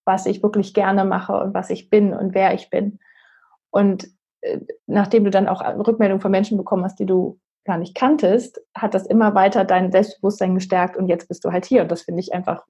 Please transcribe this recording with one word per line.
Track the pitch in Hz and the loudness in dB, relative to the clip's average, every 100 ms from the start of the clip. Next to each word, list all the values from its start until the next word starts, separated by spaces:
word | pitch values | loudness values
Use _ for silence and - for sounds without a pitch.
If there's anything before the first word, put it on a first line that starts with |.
| - | -2
was | 190 190 | -2 -2
ich | 202 | -2
wirklich | 208 208 196 | -2 0 -2
gerne | - 196 196 190 | 0 2 2 0
mache | 190 - 196 | -2 -2 -4
und | 196 | -2
was | 196 185 | -4 -6
ich | 185 - | -8 0
bin | 208 202 | 2 2
und | - 196 | 0 -2
wer | 190 190 | 0 2
ich | 190 - | 0 -4
bin. | - 202 202 _ _ _ _ _ _ _ | -4 -4 -6 _ _ _ _ _ _ _
Und, | 202 202 190 - _ _ _ | 0 2 0 -6 _ _ _
äh, | - - - - - | -8 -6 -8 -16 -4
nachdem | 208 196 226 | -2 2 2
du | 202 | 4
dann | 196 202 | 2 0
auch | 185 | -2
Rückmeldung | - - 208 226 208 196 | -4 -2 -2 2 0 0
von | 202 | 0
Menschen | 190 202 208 | 0 0 -4
bekommen | 185 190 | -2 -2
hast, | 180 - | -2 -6
die | 190 | 0
du | 185 180 - _ _ - | 0 0 -6 _ _ -6
gar | 175 | -6
nicht | 175 - | -6 -2
kanntest, | 262 302 185 220 247 - - - | 2 4 4 2 0 -12 -18 -6
hat | 214 | -2
das | 196 190 | -2 2
immer | 220 214 202 | 4 4 4
weiter | 196 196 | 4 2
dein | 190 185 185 | 2 2 2
Selbstbewusstsein | 185 202 - 196 202 185 185 | 2 0 -2 -4 -2 -2 -2
gestärkt | 185 185 180 180 | 0 0 0 -2
und | 185 | -2
jetzt | 170 - | -2 -4
bist | 175 - | -8 -4
du | |
halt | 180 185 | -4 2
hier. | 254 | 2
Und | 170 | 2
das | 170 | -2
finde | - 170 | -6 -8
ich | 185 | -6
einfach | 180 185 170 | -6 -6 -8